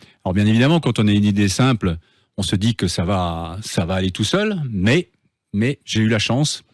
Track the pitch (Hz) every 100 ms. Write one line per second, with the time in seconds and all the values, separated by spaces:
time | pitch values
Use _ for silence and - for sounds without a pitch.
0 | - _ 95 95 104 113 131 170 135 120
1 | 107 104 104 101 101 92 127 120 92 82
2 | - _ _ - 95 101 110 113 90 -
3 | 87 95 87 82 82 92 - - 85 95
4 | 95 - 107 185 214 190 139 101 101 156
5 | - _ _ _ _ 101 120 143 - 113
6 | 110 110 - 120 151 - -